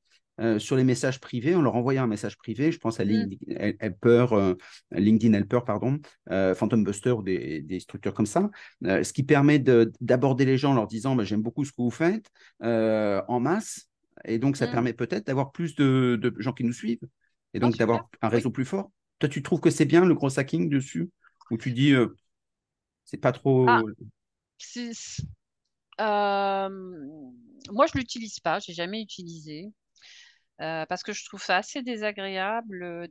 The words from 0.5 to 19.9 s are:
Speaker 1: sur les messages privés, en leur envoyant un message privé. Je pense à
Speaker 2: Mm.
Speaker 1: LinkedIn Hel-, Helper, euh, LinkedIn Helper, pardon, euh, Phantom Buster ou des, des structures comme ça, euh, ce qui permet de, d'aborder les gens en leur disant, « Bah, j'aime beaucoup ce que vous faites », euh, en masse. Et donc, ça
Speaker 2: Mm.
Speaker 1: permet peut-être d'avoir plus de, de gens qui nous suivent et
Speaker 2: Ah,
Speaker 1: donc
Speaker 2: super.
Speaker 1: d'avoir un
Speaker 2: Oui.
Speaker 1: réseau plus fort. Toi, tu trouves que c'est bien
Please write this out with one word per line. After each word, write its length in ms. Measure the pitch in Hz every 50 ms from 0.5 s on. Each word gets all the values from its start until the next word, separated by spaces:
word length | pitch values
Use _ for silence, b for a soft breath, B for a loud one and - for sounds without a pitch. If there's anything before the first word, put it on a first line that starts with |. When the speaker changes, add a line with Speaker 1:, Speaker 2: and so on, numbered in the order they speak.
| 110 107
Speaker 1:
sur 180 | - - 143
les 80 | 131 131
messages 340 | 131 123 127 - 131 131 -
privés, 360 | - - - 120 107 151 185
en 80 | 180
leur 140 | 147 117 101
envoyant 280 | 123 120 131 135 135 131
un 20 |
message 300 | 113 107 104 - 104 -
privé. 360 | - - - 107 113 143 160
Je 60 | 165 -
pense 220 | - 113 110 -
à 40 | 113
Speaker 2:
Mm. 40 | 101
Speaker 1:
LinkedIn 460 | 110 110 101 98 95 - - - - -
Hel-, 180 | 98 107 107 -
Helper, 460 | 107 104 85 - - 117 117 120 123 117
euh, 220 | 110 101 98 92 90 90 B B B B _ -
LinkedIn 420 | - - 101 107 113 107 113 117
Helper, 280 | 107 101 101 - 123 120 -
pardon, 320 | - 104 104 - 123 139 147 147 B B B _ -
euh, 240 | 92 95 95 92 92
Phantom 300 | - 113 104 123 113 104
Buster 280 | 92 101 - - 127
ou 100 | 123 110
des, 400 | 98 95 92 78 60 69 78 76
des 180 | 71 76 92 92
structures 320 | - - - 113 - 101
comme 140 | - - 110
ça, 240 | 104 - 175 196 208 B B B B B - -
euh, 180 | 92 95 -
ce 120 | - - -
qui 80 | -
permet 360 | 135 131 151 139 139 143 147 147
de, 340 | 123 131 123 117 113 113 - -
d'aborder 440 | 127 113 123 127 135 139 135 123 139
les 140 | 127 135 131
gens 140 | 143 139
en 20 | 135
leur 120 | 120 107
disant, « 280 | 98 117 113 107 135 131
Bah, 80 | 123 101
j'aime 180 | 98 104 107
beaucoup 220 | 110 120 113 - 139
ce 80 | 139
que 80 | - -
vous 100 | 123 120
faites », 400 | 113 - 160 175 202 214 - _ b b b b b -
euh, 600 | - 117 117 113 110 110 110 107 107 104 98 95 - -
en 120 | 120 123
masse. 480 | 120 143 180 220 208 - - - - _ _ _ _ _ _ - -
Et 120 | - 113 117
donc, 200 | 127 143 139 -
ça 80 | 135
Speaker 2:
Mm. 60 | 120
Speaker 1:
permet 200 | 123 117 120 123
peut-être 340 | 113 - 123 - 110 104 -
d'avoir 260 | - 131 135 135 135
plus 220 | - - 170 160 -
de, 440 | - 143 135 131 131 127 123 123 110
de 140 | 101 123 - -
gens 140 | 110 131
qui 120 | 127 - 123
nous 80 | 117 120
suivent 240 | - - 220 233 - - - _ _ _ _ _ _ _ _ -
et 40 | -
Speaker 2:
Ah, 20 |
Speaker 1:
donc 120 | 123 123
Speaker 2:
super. 140 | 117 - 113
Speaker 1:
d'avoir 220 | 107 117 110 - - - _
un 80 | - 110
Speaker 2:
Oui. 60 | 110
Speaker 1:
réseau 160 | 120 123 131
plus 160 | - - 127
fort. 240 | - - 196 196 - _ _ _ _ _ -
Toi, 100 | - 143
tu 140 | - -
trouves 180 | 135 - 185 151
que 100 | - 160
c'est 140 | - - 160
bien 200 | 135